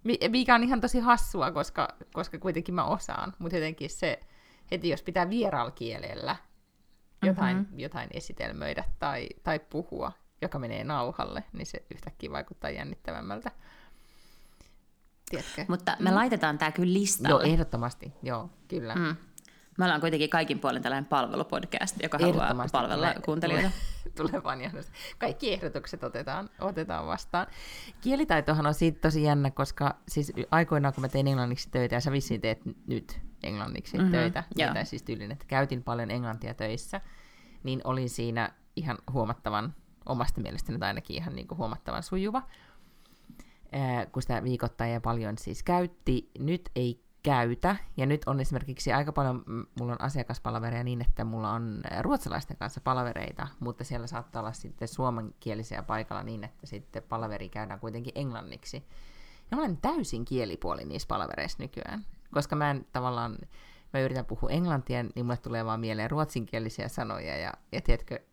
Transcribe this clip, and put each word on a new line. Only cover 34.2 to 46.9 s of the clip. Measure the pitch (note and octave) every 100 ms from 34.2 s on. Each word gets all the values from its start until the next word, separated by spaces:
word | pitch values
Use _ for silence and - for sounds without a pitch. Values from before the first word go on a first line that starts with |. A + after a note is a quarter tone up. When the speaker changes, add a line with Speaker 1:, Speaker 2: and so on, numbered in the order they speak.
| E3 F3 D#3 -
Speaker 2:
joo. | D3+
Speaker 1:
tai | C#3+ A2
siis | A#2+
tyylin, | - A2+ G#2
että | C3+ -
käytin | C3+ C#3 B2+
paljon | A#2+ A#2 A#2
englantia | B2 A#2+ A2+ A2+
töissä, | A2+ A2 A2+ - G3 - - - - - -
niin | - C3
olin | - C3 B2
siinä | - A#2 A#2 A2+ - - -
ihan | D#3 A2+ -
huomattavan, | C3 A2 A#2 - G#2+ A#2 - - - -
omasta | B2+ A#2 -
mielestäni | - - - -
nyt |
ainakin | G2 G2+ - -
ihan | E3+ -
niinku | - D#3+
huomattavan | - - - B1+
sujuva, | E3 F#3+ G3 A#3+ C4 - - - - - - - - - - - -
ää, | C#3 C3 B2 -
kun | -
sitä | B2+ A#2+
viikoittain | B2 B2 A#2+ - A#2
ja | A#2
paljon | A#2+ A#2 A2 A2
siis | - G2+
käytti. | - F3 F3 - - B2+ - -
Nyt | C#3+ F3 - -
ei | B2